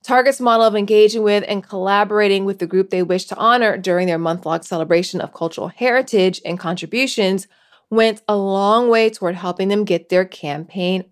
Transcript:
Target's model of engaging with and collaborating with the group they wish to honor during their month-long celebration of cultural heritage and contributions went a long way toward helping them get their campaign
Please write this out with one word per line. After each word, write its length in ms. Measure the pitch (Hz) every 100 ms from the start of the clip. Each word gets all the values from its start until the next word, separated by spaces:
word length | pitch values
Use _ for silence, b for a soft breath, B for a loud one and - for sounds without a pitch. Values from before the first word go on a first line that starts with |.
Target's 380 | - 254 262 262
model 260 | 247 226 226
of 100 | 214
engaging 460 | 202 214 214 220
with 220 | 208 208 -
and 140 | 202
collaborating 800 | - 196 190 202 208 208 208 196
with 140 | 196 196
the 80 | 170
group 240 | 185 190
they 120 | 185
wish 220 | 175 185 -
to 100 | -
honor 420 | 220 247 226 185
during 280 | 185 175 180
their 120 | 165
month-long 440 | 165 175 165 170
celebration 580 | - 170 160 170 180 180
of 120 | -
cultural 360 | - 165 - -
heritage 720 | - 254 247 254 214 185 180
and 140 | 175 180
contributions 880 | 165 180 160 233 262 - 190 190 - b b b b
went 320 | 220 226 214 -
a 80 | 208
long 540 | 196 196 202 226 240
way 180 | 226 220
toward 280 | 220 175 180
helping 320 | 180 175 190
them 160 | 208
get 240 | 202 170 -
their 160 | 185
campaign 800 | 185 - 151 143 170 196 180 185 185